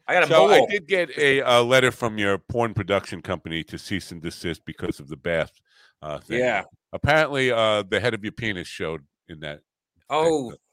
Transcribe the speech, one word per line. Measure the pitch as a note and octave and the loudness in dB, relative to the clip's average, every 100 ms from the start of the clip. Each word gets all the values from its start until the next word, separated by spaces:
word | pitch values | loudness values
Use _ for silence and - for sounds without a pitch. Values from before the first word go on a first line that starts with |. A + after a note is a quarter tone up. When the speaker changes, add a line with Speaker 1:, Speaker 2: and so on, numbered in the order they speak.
| - | -2
Speaker 1:
I | |
got | F3 | 0
a | D3+ | 4
Speaker 2:
So | D#3+ - | 6 8
I | - | 6
Speaker 1:
mohawk. | - | 4
Speaker 2:
did | G3+ D3+ | -2 0
get | F#3+ E3 C3+ | -2 0 0
a, | C#3+ C3+ | 2 2
a | B2 A#2+ | 4 4
letter | A#2+ C3 B2+ | 6 4 4
from | - A#2 G#2+ | 0 -6 -2
your | G2+ G2 | 0 0
porn | - A#2 A#2 | -2 -2 -2
production | G#2+ F2+ G2 - F#2 | -2 0 0 -2 -12
company | F2+ E2+ E2 E2 E2 | -6 -8 -6 -8 -8
to | D#2 | -14
cease | - G2 - | -8 -8 -8
and | E2+ | -12
desist | E2 - F2+ D2+ - | -12 -8 -8 -8 -12
because | - F2 - | -10 -10 -10
of | C#2 | -14
the | D2+ | -10
bath, | F2 E2 D2+ _ _ _ _ _ | -4 -2 -2 _ _ _ _ _
uh, | D2+ C#2+ | -12 -12
thing. | - A#2 | -6 -2
Speaker 1:
Yeah. | B2+ G2+ - _ _ | -2 -2 -6 _ _
Speaker 2:
Apparently, | F#2 C#3 D#3 D3 C#3 B2+ | -4 2 2 2 0 0
uh, | A#2 A2 G#2+ | 2 2 2
the | F#2+ G#2 | 0 0
head | A#2 | 0
of | A2 | -2
your | G#2 | -8
penis | - A2+ F#2 E2 | -8 -8 -6 -10
showed | - E2 D#2+ C#2 _ - | -8 -8 -8 -12 _ -20
in | D#2 | -14
that | D2+ D2 _ _ _ _ _ | -12 -14 _ _ _ _ _
Speaker 1:
Oh, | D3 D#3+ D3+ A#2+ | 0 2 0 -4
Speaker 2:
thing. | - _ | -14 _